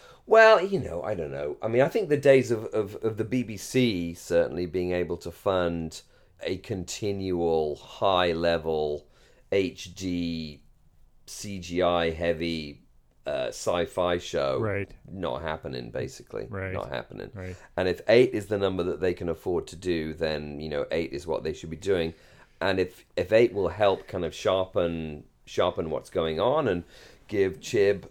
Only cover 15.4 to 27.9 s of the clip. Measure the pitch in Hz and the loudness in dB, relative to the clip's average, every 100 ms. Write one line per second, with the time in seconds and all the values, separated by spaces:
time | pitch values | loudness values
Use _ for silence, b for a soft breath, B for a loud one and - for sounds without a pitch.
15.4 | 80 78 80 64 58 65 65 - - 52 | -6 -8 -8 -10 -8 -8 -8 -12 -12 -10
16.4 | 55 101 95 95 - 65 - - - 95 | -8 -8 -6 -6 -6 -8 -10 -12 -12 -12
17.4 | 92 92 B - 92 85 - 117 - 107 | -12 -14 B -2 -2 -2 4 6 6 2
18.4 | 95 104 98 92 87 82 92 87 87 82 | -2 0 0 0 -2 0 -2 0 -4 -4
19.4 | 98 87 - 82 92 82 78 78 80 76 | -2 -4 -4 -8 -2 -2 -2 -4 -2 -2
20.4 | 76 73 78 73 - - - 71 78 76 | -6 -10 -6 -4 -2 -2 -4 -8 -6 -4
21.4 | - - 82 80 95 92 82 - B B | -4 -8 -10 -8 0 0 0 -6 B B
22.4 | B _ 95 95 90 - - - 87 110 | B _ -2 0 -2 -4 -10 -6 4 6
23.4 | 120 95 90 92 104 95 - 95 85 - | 6 2 -2 2 2 2 -4 -6 -6 -2
24.4 | 107 95 92 101 87 82 78 76 - _ | 0 0 0 0 0 -2 -6 -10 -16 _
25.4 | - - 92 90 82 69 - - 82 80 | -8 0 0 0 -4 -6 -4 -2 -2 0
26.4 | 110 151 135 87 - B B B - 104 | 0 2 0 -2 -4 B B B -6 0
27.4 | 95 95 - 110 101 | 0 0 -2 4 4